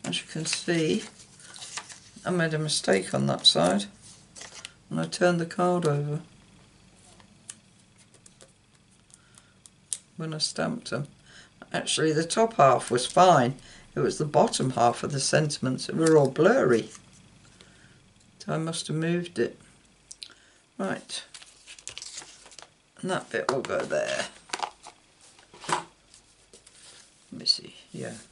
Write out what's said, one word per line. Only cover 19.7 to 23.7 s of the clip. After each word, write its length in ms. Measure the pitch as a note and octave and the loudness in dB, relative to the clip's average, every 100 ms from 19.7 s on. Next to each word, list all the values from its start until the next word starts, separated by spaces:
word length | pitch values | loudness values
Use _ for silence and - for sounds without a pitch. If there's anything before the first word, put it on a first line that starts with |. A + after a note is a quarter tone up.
| - _ _ _ - - - _ _ _ - | -20 _ _ _ -20 -20 -20 _ _ _ -8
Right. 440 | G3 - - - - - - - - - - - - - - - - - - _ _ - | -6 -6 -10 -14 -14 -20 -20 -20 -20 -18 -16 -14 -14 -16 -18 -20 -20 -20 -20 _ _ -12
And 80 | F#3 | -6
that 180 | F#3 - | -6 -4
bit 240 | - - | -6 -2
will 80 | C3+ | -4
go 200 | - | -4